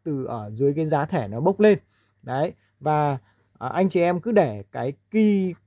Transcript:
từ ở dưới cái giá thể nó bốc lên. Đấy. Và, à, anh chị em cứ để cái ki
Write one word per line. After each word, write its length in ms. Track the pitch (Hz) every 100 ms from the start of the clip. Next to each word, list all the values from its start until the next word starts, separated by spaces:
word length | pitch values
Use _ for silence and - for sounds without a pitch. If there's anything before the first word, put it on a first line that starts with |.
từ 220 | 165 139
ở 260 | 127 117 104
dưới 240 | 110 139
cái 120 | 143 156
giá 180 | 147
thể 240 | 151 170 104
nó 120 | 110
bốc 200 | 170 196
lên. 180 | 214 190 - _ _ _
Đấy. 300 | - 127 170 - _ _
Và, 380 | 147 151 147 135 - _ _ -
à, 100 | 127
anh 200 | 156 190
chị 120 | 180
em 200 | 170 180
cứ 120 | 233
để 320 | 208 147 104 98
cái 200 | 123 123 143 _
ki 440 | 220 214 202 185 165